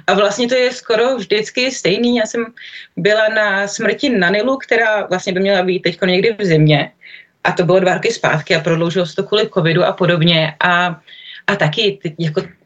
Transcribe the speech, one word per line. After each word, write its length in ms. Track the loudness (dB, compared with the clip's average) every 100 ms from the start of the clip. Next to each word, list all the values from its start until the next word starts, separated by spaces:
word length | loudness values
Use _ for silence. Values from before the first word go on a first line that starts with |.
| -2
a 80 |
vlastně 340 | 2 2 0 0
to 60 |
je 180 | 2 0
skoro 440 | -2 -2 0 0 0
vždycky 540 | -2 -2 -2 -2 -4
stejný. 460 | -2 -2 0 2 0
Já 100 | 0
jsem 200 | -4 -8 -10 -20 -20 -16 -4
byla 320 | 0 2 2
na 400 | 0 0 0 -4
Smrti 400 | -4 -4 -2 0
na 220 | 2 2
Nilu, 260 | 0 0 -2
která 500 | -2 0 0 0 -2
vlastně 260 | -4 -2
by 80 | -2
měla 220 | 0 2
být 180 | 0 0
teďko 260 | -2 -2 0
někdy 300 | 2 0 0
v 60 |
zimě 480 | 2 4 4 4 0 _ -20 -20 -20 _
a 80 | -4
to 120 | 0
bylo 160 | 2 4
dva 140 | 4
roky 180 | 0 -2
zpátky 440 | -2 0 -2 0 -2
a 40 |
prodloužilo 460 | 0 0 0 -2 -2
se 80 | -4
to 60 |
kvůli 260 | -2 0 0
covidu 300 | 0 0 2
a 80 | 0
podobně 600 | 0 0 2 2 2 0 -2
a, 400 | 0 0 0 -4 -14 -20 -20 -12 -4
a 100 | 0
taky 420 | 0 0 -2 -2
ty, 120 | -8 -4
jako 240 | -4 -4 -6 -10